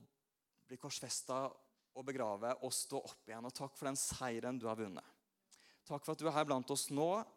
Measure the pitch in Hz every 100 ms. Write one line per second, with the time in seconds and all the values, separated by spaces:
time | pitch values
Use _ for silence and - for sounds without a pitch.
0 | 117 _ _ _ _ _ _ 127 143 -
1 | 127 - - 131 135 - _ _ _ 135
2 | 131 131 113 101 117 127 127 - - 139
3 | - - - 110 120 - 139 - 143 135
4 | - - 131 117 120 127 113 110 107 85
5 | - _ _ _ _ - - - - 143
6 | - 156 156 147 151 131 123 139 - 143
7 | 160 202 214